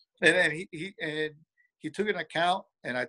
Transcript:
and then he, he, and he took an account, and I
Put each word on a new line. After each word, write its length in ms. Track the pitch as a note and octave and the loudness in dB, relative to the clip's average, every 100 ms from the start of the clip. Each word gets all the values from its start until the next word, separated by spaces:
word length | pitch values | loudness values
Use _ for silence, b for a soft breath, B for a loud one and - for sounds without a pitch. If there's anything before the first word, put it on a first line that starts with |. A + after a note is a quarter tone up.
| _ _ | _ _
and 140 | E3 | 4
then 160 | F3+ E3 | 6 4
he, 180 | D3+ F#3+ | 0 -8
he, 220 | D#3 F#3+ - | -10 -10 -8
and 340 | D#3+ D3+ D#3 D3 _ _ _ _ | -6 -4 -4 -6 _ _ _ _
he 120 | D3+ | -8
took 180 | D3 G#3+ | -2 -2
an 80 | F3+ | -2
account, 480 | D#3 E3 F3 F#3 - _ | -4 0 2 0 -4 _
and 140 | - | -6
I 100 | B2 | -4